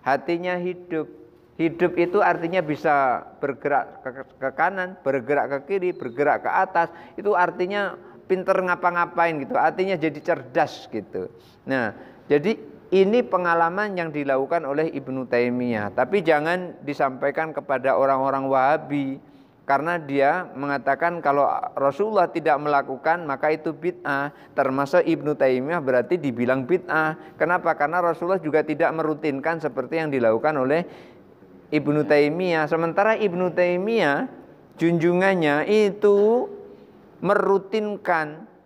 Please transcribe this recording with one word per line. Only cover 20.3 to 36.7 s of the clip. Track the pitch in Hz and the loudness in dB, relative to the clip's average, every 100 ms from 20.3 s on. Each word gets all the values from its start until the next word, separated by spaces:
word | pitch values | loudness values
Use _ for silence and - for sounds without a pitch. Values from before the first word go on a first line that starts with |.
| 175 160 131 | 2 -4 -8
mengatakan | 143 139 120 135 170 175 | -6 -2 -2 0 0 0
kalau | 147 143 135 - - 127 | 0 2 2 0 -4 -2
Rasulullah | 139 135 214 208 170 | -2 0 0 2 0
tidak | 170 151 143 | 0 0 0
melakukan, | 147 143 135 131 160 175 156 | 2 0 0 -4 -2 -2 -2
maka | 131 151 | -2 0
itu | 156 165 | 0 -4
bid'ah. | 143 170 175 - 139 143 - - - | -4 -6 -6 -4 -4 -4 -10 -8 -2
Termasuk | 135 135 139 180 | 0 0 2 2
Ibnu | 165 156 143 | 2 0 -2
Taimiyah | 147 135 127 135 175 | 2 2 2 0 -2
berarti | 135 127 120 180 | 2 0 2 -2
dibilang | 143 117 123 131 | -2 -2 0 0
bid'ah. | 127 180 - 156 156 160 - - | 0 -2 0 0 0 -4 -16 -4
Kenapa? | 156 180 165 156 | 0 2 0 0
Karena | 147 175 | 0 2
Rasulullah | 175 160 175 190 | 0 0 -2 -2
juga | 156 151 | 2 0
tidak | 156 151 165 160 | 0 0 0 0
merutinkan | 156 151 156 135 147 165 | -2 -2 -2 -2 -4 -4
seperti | 151 - 127 160 | -4 -6 -4 -4
yang | 156 | -2
dilakukan | 135 113 113 151 151 | 2 2 4 0 0
oleh | 131 156 175 - - - - - - - - | 2 0 -2 -14 -20 -20 -20 -20 -20 -20 -4
Ibnu | 151 143 151 147 | -2 2 0 4
Taimiyah. | 147 147 160 185 160 | 4 4 2 0 0
Sementara | 151 165 165 160 208 220 | 2 0 0 2 2 2
Ibnu | 208 175 180 | 0 0 0
Taimiyah, | 165 175 180 202 226 156 143 254 - - - - - | 2 2 2 0 2 2 2 -2 -10 -20 -20 -20 0
junjungannya | 165 170 170 180 190 185 156 143 165 | 2 4 2 4 2 2 2 2 2
itu | 214 208 202 208 202 208 240 - - - | 4 2 2 4 4 4 2 0 -10 -18